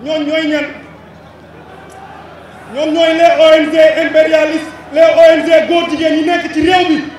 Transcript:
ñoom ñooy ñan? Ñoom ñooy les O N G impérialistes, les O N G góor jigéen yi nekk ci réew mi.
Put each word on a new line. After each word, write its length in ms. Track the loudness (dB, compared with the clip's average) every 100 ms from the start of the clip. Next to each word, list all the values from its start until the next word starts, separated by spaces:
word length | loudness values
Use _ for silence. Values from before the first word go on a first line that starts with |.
ñoom 200 | -6 -6 -4
ñooy 200 | -4 -4
ñan? 180 | -4 -6 -14 -20 -20 -20 -20 -20 -20 -20 -20 -20 -20 -20 -20 -20 -20 -20 -20 -20 -20 -14
Ñoom 180 | -6 -4
ñooy 200 | 0 0 2
les 140 | 2 4
O 60 | 4
N 160 | 4 2
G 40 | 2 2 2 -2
impérialistes, 680 | 0 2 0 0 -4 -8 -18 -8
les 80 | 2
O 220 | 2 4 4 4
N 100 | 2
G 200 | 0 2
góor 220 | -2 -2
jigéen 240 | -4 -2
yi 100 | -2 -2
nekk 260 | -4 -4
ci 60 | -4
réew 260 | 0 0 0
mi. 140 | -4 -6